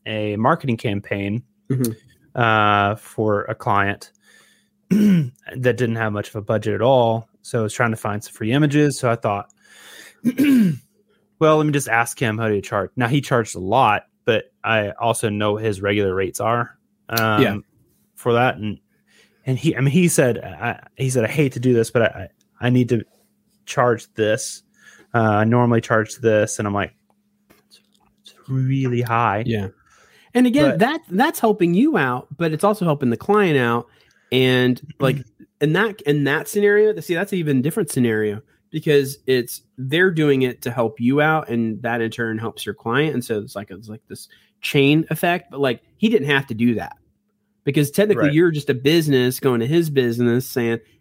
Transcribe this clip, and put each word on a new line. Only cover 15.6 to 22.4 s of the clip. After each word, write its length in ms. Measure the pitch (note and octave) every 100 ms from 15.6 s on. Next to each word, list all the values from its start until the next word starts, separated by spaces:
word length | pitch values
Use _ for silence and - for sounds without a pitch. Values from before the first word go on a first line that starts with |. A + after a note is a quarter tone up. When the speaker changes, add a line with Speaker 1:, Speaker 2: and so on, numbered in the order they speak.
| A2 F#2
Speaker 1:
regular 340 | G2 G#2 G2 F#2
rates 240 | F#2 -
are, 360 | A2 A#2+ A#2 _ _ _ -
um, 320 | A2+ A2 G#2+
Speaker 2:
Yeah. 160 | A2+ G2+ - _ _ _ _ -
Speaker 1:
for 180 | B2
that. 240 | A#2 B2 D#2+
And, 220 | G#2+ - _ _ _ _ _ _ -
and 120 | C3
he, 160 | D#3+ B2
I 40 |
mean, 100 | C#3
he 140 | D#3+ F3
said, 300 | - B2+ F#2
I, 480 | - D#2+ A#2 - - -
he 120 | C3+
said, 140 | B2+ A2
"I 40 |
hate 240 | - C#3
to 80 | -
do 120 | B2+
this, 180 | A#2+ A2+
but 120 | B2
I, 20 | G#2+ - F#2 _